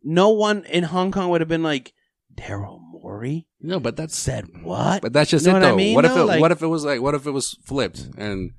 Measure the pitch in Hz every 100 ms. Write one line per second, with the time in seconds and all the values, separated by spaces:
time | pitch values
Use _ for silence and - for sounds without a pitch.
0 | 143 170 202 214 208 208 170 170 170 180
1 | 185 190 180 175 160 165 160 143 - _
2 | _ _ _ - - 101 101 87 82 82
3 | - 101 120 160 - _ 147 185 120 -
4 | 156 - - 120 - 85 82 180 123 185
5 | - 127 151 160 165 190 147 104 98 -
6 | 247 254 - 160 160 170 160 160 147 135
7 | 131 147 139 139 120 - - 139 104 -
8 | - - 104 95 90